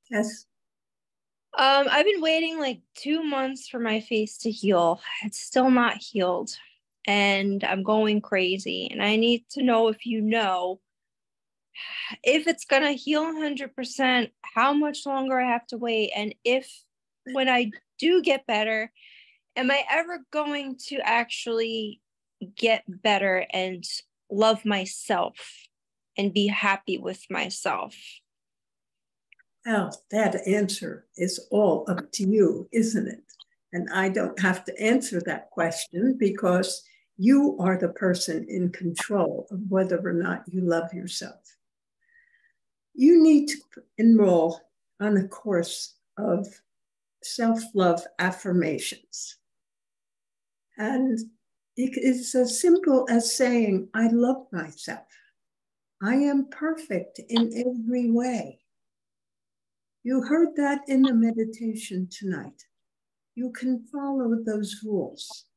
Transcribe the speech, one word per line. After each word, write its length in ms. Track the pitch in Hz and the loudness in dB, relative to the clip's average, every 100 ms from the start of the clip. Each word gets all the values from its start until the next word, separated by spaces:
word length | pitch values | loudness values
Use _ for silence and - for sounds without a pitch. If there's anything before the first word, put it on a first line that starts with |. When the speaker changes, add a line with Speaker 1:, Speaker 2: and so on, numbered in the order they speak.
| _ | _
Speaker 1:
Yes. 340 | 220 226 - _ _ _ _ _ _ _ _ _ _ _ - | -2 -2 -6 _ _ _ _ _ _ _ _ _ _ _ 2
Speaker 2:
Um, 300 | 262 277 277 | 4 6 4
I've 140 | 269 | 4
been 160 | 370 403 | 4 2
waiting, 380 | 320 320 330 320 | 2 2 0 -2
like, 240 | 277 - _ | -4 -6 _
two 300 | - 285 320 | -12 -4 -2
months 440 | 311 277 262 262 - | -2 -2 -4 -6 -10
for 120 | 247 | -6
my 200 | 233 214 | -2 -2
face 360 | 220 220 214 - | -2 -2 -2 -4
to 120 | 240 | -6
heal. 500 | 214 196 180 170 175 - - | -2 2 4 4 0 -6 -10
It's 160 | 208 - | -10 -12
still 300 | - 254 262 | -2 2 4
not 260 | 254 240 208 | 4 2 -2
healed. 540 | - 208 180 180 226 - - _ _ _ - | -6 -2 -2 -2 -6 -14 -20 _ _ _ -2
And 580 | 202 202 196 196 196 | 2 2 2 0 -2
I'm 180 | 202 196 | -2 -2
going 380 | 196 214 214 208 | 0 2 2 0
crazy. 680 | - 196 185 190 - - - | 0 -2 0 -2 -6 -8 -8
And 120 | - | -4
I 140 | 202 220 | 0 2
need 320 | 233 233 _ | 2 0 _
to 100 | - | -2
know 260 | 254 226 226 | 2 4 2
if 160 | 220 | 0
you 160 | 240 220 | -6 -2
know 580 | 214 226 202 185 180 190 _ _ _ _ _ _ _ _ _ - - - - - | 0 0 0 0 -2 -6 _ _ _ _ _ _ _ _ _ -18 -14 -12 -12 -2
if 240 | 240 302 330 | 2 2 2
it's 200 | 320 - | -4 2
gonna 260 | 269 294 | 2 2
heal 300 | 269 269 302 | -2 -2 -2
a 100 | 320 | -2
hundred 420 | 311 302 277 277 | -4 -6 -6 -10
percent, 560 | - 247 - 262 247 226 _ | -10 -10 -2 2 2 0 _
how 320 | - - 262 | -8 0 2
much 320 | 294 294 285 277 | 2 0 -4 -6
longer 340 | 269 262 262 | -4 -2 0
I 100 | 254 | 0
have 160 | 240 240 | -2 -4
to 100 | 233 | -8
wait. 340 | 240 220 208 | -2 -2 -2
And 200 | 208 214 - | -4 -8 -4
if, 260 | 240 262 262 - _ _ _ _ 262 | -2 -2 -2 -20 _ _ _ _ -8
when 160 | 262 262 | -2 0
I 220 | 247 233 - _ _ | 0 0 -8 _ _
do 220 | 320 370 | 2 4
get 260 | 349 269 - | 2 -2 0
better, 460 | 214 214 220 226 _ - - _ _ _ - | -2 -2 -4 -6 _ -20 -20 _ _ _ -4
am 160 | 254 | 0
I 100 | 277 - | 0 0
ever 340 | 302 339 349 262 | -2 -2 -10 -8
going 460 | 302 294 294 277 254 - | -6 -4 -6 -8 -12 -10
to 120 | 277 | -6
actually 1000 | - 233 233 - 240 226 226 226 214 208 _ _ _ _ 190 | 0 -2 -2 -8 -6 -4 -4 -4 -8 -12 _ _ _ _ -18
get 300 | - 226 220 - | -2 0 0 -2
better 580 | 185 214 202 196 185 - | -2 0 2 2 0 -2
and 300 | 185 185 180 - - _ _ _ | -4 -4 -6 -10 -12 _ _ _
love 340 | 202 220 220 | 2 2 2
myself 680 | 214 202 190 - - 185 175 - - - - _ _ _ _ - | 0 -2 -4 -10 -4 -2 -2 -6 -20 -20 -20 _ _ _ _ -4
and 160 | 202 | 0
be 140 | 208 202 | 2 0
happy 500 | 202 202 196 - 190 | 0 -2 -2 -4 -6
with 280 | - 185 - | -6 -10 -10
myself? 680 | 185 - - 185 - - - - - _ _ _ _ _ _ _ _ _ _ _ _ _ _ 233 | -8 -6 -6 -4 -4 -6 -14 -20 -20 _ _ _ _ _ _ _ _ _ _ _ _ _ _ -2
Speaker 1:
Well, 320 | 214 170 - _ | -2 -2 -8 _
that 340 | 214 202 185 - | 0 2 0 0
answer 600 | 208 190 - - - _ - | 0 0 -4 -10 -12 _ -6
is 240 | 185 - - | -4 -4 -2
all 360 | 208 202 156 - | 2 4 2 -2
up 240 | 180 - | -4 -4
to 160 | - 190 | -2 2
you, 400 | 214 175 - - | 4 4 2 -2
isn't 380 | 233 220 214 - | 0 2 0 -4
it? 160 | - _ _ - _ _ | -8 _ _ -20 _ _
And 160 | 175 175 | -8 -4
I 180 | 180 190 | -2 0
don't 280 | 190 180 - | 0 -4 0
have 260 | 185 180 - | 0 0 -6
to 140 | - | -2
answer 400 | 214 262 - 180 | 2 2 0 -4
that 280 | 175 - - | -4 -8 -8
question 640 | - 165 - - 170 247 262 | -2 -2 -2 -8 -2 0 2
because 680 | 202 185 185 180 185 - - _ _ - | 0 2 2 2 0 -8 -14 _ _ 0
you 400 | 202 277 285 - | 4 6 4 2
are 180 | 185 185 | 0 2
the 120 | 175 | 0
person 580 | - 190 180 - 160 - | 0 0 0 -2 -6 -4
in 220 | 190 180 | -2 -2
control 800 | 180 175 170 - 208 170 - - | -2 -6 -6 -4 0 0 -4 -8
of 80 | 190 202 | -10 -2
whether 300 | 190 185 170 185 | 0 0 -2 -2
or 60 | |
not 320 | 175 180 175 - | -2 -2 -4 -6
you 140 | 185 | -4
love 340 | 180 165 165 | 0 0 -2
yourself. 600 | 175 175 - - - _ _ _ _ _ _ _ _ _ _ _ _ _ _ _ | -10 -10 -10 -12 -16 _ _ _ _ _ _ _ _ _ _ _ _ _ _ _
You 260 | 262 277 339 | 4 8 10
need 280 | 320 294 294 | 10 8 4
to 80 | 294 _ - _ - | -6 _ -20 _ 4
enroll 640 | 226 220 196 175 160 160 _ _ _ _ | 6 8 8 6 2 -2 _ _ _ _
on 160 | 214 196 | 2 2
a 100 | 190 | 0
course 720 | - 220 180 170 - - _ _ - | -8 -2 -2 -2 -8 -14 _ _ -6
of 300 | 202 180 196 - _ _ _ _ _ _ | -2 -2 -4 -14 _ _ _ _ _ _
self-love 800 | - - 226 226 - 202 180 170 - - | -12 -2 0 0 -2 2 2 2 -4 -4
affirmations. 1120 | 180 180 196 180 156 135 - - _ - - - _ _ _ _ _ _ _ _ _ _ _ _ _ - | -4 -4 0 0 0 -2 -6 -10 _ -16 -16 -18 _ _ _ _ _ _ _ _ _ _ _ _ _ -8
And 380 | 214 262 262 226 - _ _ _ _ - | -4 0 0 -2 -6 _ _ _ _ -4
it 220 | 262 262 | -4 0
is 380 | 262 247 - 254 | 0 0 0 0
as 240 | 247 - | 0 2
simple 440 | 359 359 359 262 247 | 4 4 6 2 4
as 260 | 233 226 - | 2 2 0
saying, 520 | 254 240 214 190 - | 2 4 2 0 -2
"I 140 | 220 226 | 0 2
love 400 | 233 247 262 - | 4 2 0 -4
myself. 560 | 175 156 - - - - _ _ _ _ _ _ _ _ _ | -10 -10 -12 -12 -12 -14 _ _ _ _ _ _ _ _ _
I 140 | 196 | 0
am 320 | 262 285 277 269 | 2 2 0 -2
perfect 680 | - 311 320 - 175 - - - | -4 -4 -4 -6 -6 -6 -16 -2
in 240 | 233 226 | 0 0
every 600 | 226 247 247 226 247 240 | 0 -4 -4 -4 0 2
way." 480 | 233 254 233 139 - _ _ _ _ _ _ _ _ _ _ _ _ _ _ | 2 0 -4 -8 -16 _ _ _ _ _ _ _ _ _ _ _ _ _ _
You 180 | 240 262 | -2 -2
heard 320 | 247 311 330 | 2 2 2
that 340 | 294 285 285 277 | 2 -2 -2 0
in 140 | 269 | 4
the 120 | 269 | 4
meditation 920 | 233 226 226 220 - 226 220 - 185 185 | 6 4 0 -4 -4 -8 -8 -6 -6 -6
tonight. 560 | - 196 156 104 _ _ _ _ _ _ _ _ | -8 -6 -6 -8 _ _ _ _ _ _ _ _
You 160 | - 247 | -10 -8
can 340 | 233 254 247 - | -6 -4 -4 -6
follow 500 | 285 277 269 240 226 | -8 -4 -2 0 0
those 440 | 220 214 202 - | -2 -4 -6 -8
rules. 640 | 214 196 - - - - _ | -4 -4 -4 -10 -18 -18 _